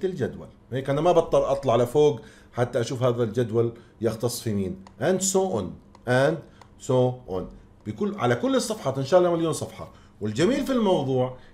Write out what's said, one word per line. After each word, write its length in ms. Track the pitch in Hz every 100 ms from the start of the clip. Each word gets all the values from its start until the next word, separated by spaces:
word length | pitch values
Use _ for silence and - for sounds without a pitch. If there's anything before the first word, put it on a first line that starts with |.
الجدول. 440 | 190 165 98 - - - -
هيك 180 | 131 135
أنا 100 | 143
ما 120 | 175
بضطر 400 | 165 160 143 135
أطلع 240 | 139 131 120
لفوق 440 | 120 151 147 123 - - -
حتى 280 | - 120 127
أشوف 220 | 117 123
هذا 200 | 127 120
الجدول 500 | 113 110 117 113 117 117 - -
يختص 400 | 110 110 120 -
في 140 | 117
مين. 300 | 101 92 - - -
And 220 | 151 185
so 360 | - 190 190 107
on. 60 | 85 - - - 117
And 260 | 127 143 160 - - - - -
so 40 | 127 127 127 -
on. 140 | 92 - - - - 107
بكل، 280 | - 208 202
على 160 | 123
كل 220 | 117 269 262
الصفحات 420 | - 208 135 127
إن 60 |
شاء 160 | 127 180
الله 160 | 175 165
مليون 160 | 165
صفحة. 360 | 139 110 - - - - -
والجميل 460 | 107 110 185 294 247
في 60 |
الموضوع 640 | 247 208 165 131 131 127 - -